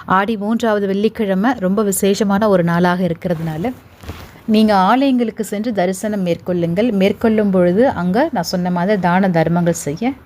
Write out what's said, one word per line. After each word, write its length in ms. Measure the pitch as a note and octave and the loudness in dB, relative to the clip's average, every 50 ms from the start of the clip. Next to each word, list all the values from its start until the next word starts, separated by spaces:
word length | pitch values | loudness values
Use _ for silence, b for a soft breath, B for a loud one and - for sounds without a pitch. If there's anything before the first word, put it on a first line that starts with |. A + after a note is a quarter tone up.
| B | B
ஆடி 300 | B F#3 F#3+ G3+ G3+ A3+ G3 | B 0 0 0 0 -2 -4
மூன்றாவது 480 | G3+ G#3 A#3 A3+ A#3+ A3+ G#3+ G#3 G3+ G3 | -2 -2 -2 -2 0 0 0 0 0 -2
வெள்ளிக்கிழமை 640 | G3 G3 G#3 A3 G#3+ - G#3+ F#3+ F#3+ F#3 G3+ B3+ C4 B3 | -2 0 -2 -2 -2 -2 -2 -2 0 0 0 0 0 0
ரொம்ப 240 | F#3 F3+ G3 A3 G#3+ | -2 0 0 0 0
விசேஷமான 640 | G3+ F#3+ - G#3 G3 G3+ - A3 G3 G3 G3+ A3 G#3+ | 0 0 0 0 0 0 0 0 0 0 0 2 2
ஒரு 140 | G3 F3+ E3+ | 2 2 2
நாளாக 380 | E3+ E3+ F3 F3+ F3 F3 F3+ F#3+ | 2 2 2 2 2 0 0 -2
இருக்கிறதுனால, 680 | E3+ E3 E3 - F#3 F3 D#3 E3 D#3+ D#3 D#3 F3+ B3 B3 - - - - B B B B B B B B B B | -2 -4 -4 -4 -4 -4 -4 -4 -6 -6 -6 -6 -6 -8 -10 -14 -20 -20 B B B B B B B B B B
நீங்க 280 | B G#3+ G#3+ A3 G#3+ G#3 | B 2 4 4 4 4
ஆலயங்களுக்கு 720 | F#3+ F#3 F#3+ A#3 C4 C#4 C#4 B3+ A#3+ A#3+ A3 - - G#3+ - | 4 4 4 4 4 2 2 2 0 0 -2 -4 -6 -8 -6
சென்று 220 | G#3 G3+ G#3+ B3+ G#3+ | -6 -6 -4 -4 -2
தரிசனம் 520 | G3 F3+ F#3 F#3+ F#3+ - G#3+ G#3+ G3+ F#3 | 0 0 -2 -2 -4 -4 -4 -4 -2 -2
மேற்கொள்ளுங்கள். 640 | F3 E3+ - - - F3+ F3 E3+ E3 E3+ G3 A3+ B3 | -2 -4 -4 -4 -4 -2 -2 -2 -2 0 0 0 0
மேற்கொள்ளும் 640 | G#3 F#3+ F#3+ G3+ G3 - - A3+ A3 G#3+ G#3+ G3+ F#3+ | 2 2 2 0 0 0 0 0 2 2 2 2 2
பொழுது 300 | F#3 F3 F3 F3+ G3+ B3+ C#4 | 2 2 4 4 4 2 2
அங்க 380 | - - F3 F3+ F#3 A#3 D4+ E4 | 2 0 -2 0 0 0 0 0
நான் 200 | C4 G3 E3 - - | 0 -4 -4 -2 -2
சொன்ன 180 | F#3 F3+ F3+ | -2 -2 -2
மாதிரி 280 | F3+ F3 F3 G3 G#3+ F#3+ | -2 0 0 0 0 0
தான 300 | F3 F3 F3 F#3 G3 F#3 | 2 2 2 2 2 2
தர்மங்கள் 540 | E3+ E3 D#3+ E3 E3+ F3 E3+ E3+ E3 - - D3 | 2 2 2 2 0 0 0 0 0 -2 -4 -8
செய்ய 260 | D3 E3 A3+ B3+ C#4 - - | -6 -4 -4 -6 -6 -6 -10